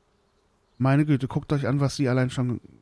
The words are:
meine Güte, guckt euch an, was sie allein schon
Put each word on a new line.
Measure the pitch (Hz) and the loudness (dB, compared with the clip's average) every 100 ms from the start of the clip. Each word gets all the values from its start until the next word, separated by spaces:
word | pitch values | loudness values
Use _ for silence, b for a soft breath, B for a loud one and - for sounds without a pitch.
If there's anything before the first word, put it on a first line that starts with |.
| _ _ _ _ _ _ _ - | _ _ _ _ _ _ _ -2
meine | 131 139 151 | 2 2 2
Güte, | 135 131 | 0 0
guckt | 151 - | -4 -2
euch | 147 120 | -2 0
an, | 139 | 0
was | 139 - | 0 0
sie | 131 | 0
allein | 127 127 | 0 0
schon | - 123 120 - - | -2 -4 -4 -10 -16